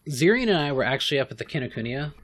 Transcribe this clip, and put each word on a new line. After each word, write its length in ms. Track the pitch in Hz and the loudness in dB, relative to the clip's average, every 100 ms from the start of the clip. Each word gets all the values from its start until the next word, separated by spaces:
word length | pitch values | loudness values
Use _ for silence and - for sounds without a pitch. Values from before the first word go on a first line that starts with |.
| - | -8
Zirian 360 | 127 165 240 240 | 2 4 4 4
and 100 | 175 | 2
I 140 | 147 | 2
were 120 | 135 | 0
actually 360 | 117 135 - 143 | 0 0 0 0
up 120 | 127 | -2
at 80 | 110 | -6
the 60 | - | -6
Kinokuniya 680 | 156 123 - 117 131 151 - | -4 -4 -6 -4 -4 -6 -10